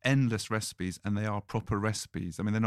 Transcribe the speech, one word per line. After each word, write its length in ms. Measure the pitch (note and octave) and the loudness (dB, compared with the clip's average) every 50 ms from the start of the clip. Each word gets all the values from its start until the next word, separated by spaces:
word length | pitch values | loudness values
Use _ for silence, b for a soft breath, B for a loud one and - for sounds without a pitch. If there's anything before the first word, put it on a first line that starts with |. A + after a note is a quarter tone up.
| - B2+ | 2 4
endless 420 | C#3 C#3 C3+ A#2+ A2+ G#2+ - - | 4 4 4 4 2 0 -2 -2
recipes, 480 | A2 A2 G#2+ - - - F#2 F#2 F2 - - | -2 -2 -2 -4 -6 -4 -4 -4 -4 -4 -4
and 120 | G2+ G2+ | -2 -2
they 100 | G2+ G#2+ | 0 0
are 140 | G#2+ G#2 G#2 | -2 -2 -4
proper 380 | G2+ - - A2+ A2 - A2 G2+ | -4 -4 -4 -4 -2 -2 0 0
recipes. 600 | G2+ A2 G#2+ - - - - - - F2 D#2+ - | 0 0 -2 -2 -6 -8 -6 -6 -6 -6 -4 -2
I 40 | G2 | 0
mean, 100 | G#2+ G#2+ | 0 2
they're 60 | A2 A2+ | 2 2